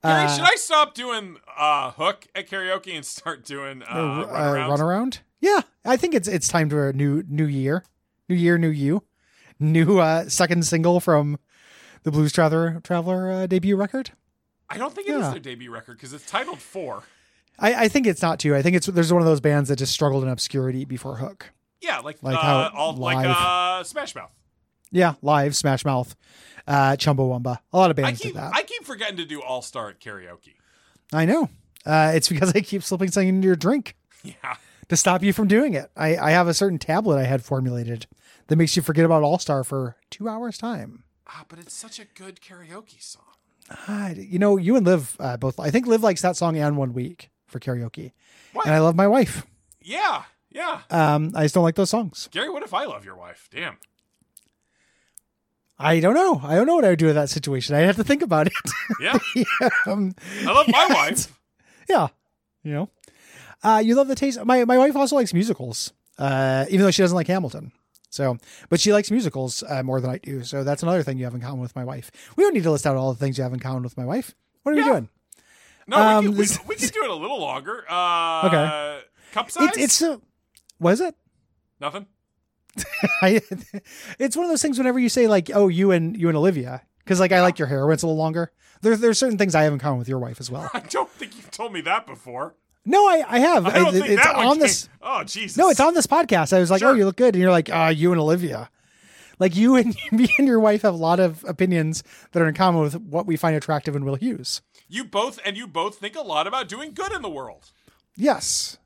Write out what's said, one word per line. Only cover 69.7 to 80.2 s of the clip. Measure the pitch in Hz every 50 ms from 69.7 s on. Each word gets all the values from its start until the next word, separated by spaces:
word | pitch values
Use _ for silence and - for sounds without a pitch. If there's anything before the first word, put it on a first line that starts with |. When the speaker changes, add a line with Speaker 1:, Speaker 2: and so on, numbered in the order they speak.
| 147 131
Speaker 2:
more | 131 131 131 131
than | 123 127
I | 127 -
do. | - 143 139 131 120
So | - - 139 135
that's | 139 143 - -
another | 170 180 180
thing | 147 - 135
you | 131 127
have | 123 117
in | 127
common | 117 127 143 131
with | 123 120 _
my | 135 123
wife. | 123 135 131 120 - _ - - - -
We | - 370
don't | 403 349
need | 226 165
to | 165
list | 156 143 -
out | 151 135
all | 131 131 135
the | 127 113
things | 139 139 131
you | 127 131
have | 127 127
in | 127
common | 117 131 131 131 123
with | 123 -
my | - 123
wife. | 123 165 247 254 - _ _ _ _ _ _
What | _ 277 302
are |
Speaker 1:
Yeah. | 294 294
Speaker 2:
we | 285
doing? | 254 160 113 - _ _ _ _ - _ _ _ _ _ _ _ _ _ _
Speaker 1:
No, | - 240
we | 208 214
Speaker 2:
Um, | 220 214 214 202
Speaker 1:
can, | 202 208
we, |
Speaker 2:
this | 202 208 208 214 - -
Speaker 1:
we | - 427
can | - 277 220
do | - 427 294
it | 247
a | 185
little | 156 156 214 285 240
longer. | 160 139 127 135 139 170 220 240 - 160
Uh, | 170 180 180 175 170 170 165 165 165 160 160
Speaker 2:
Okay. | - 170 156 147 156 151 151 147 147 147 139 120 _ _ _ _ _ -
Speaker 1:
cup | 214 240 -
size? | - - 277 339
Speaker 2:
It's, | 415
it's, | 453 277 254 - - 320
uh, | 330 294 214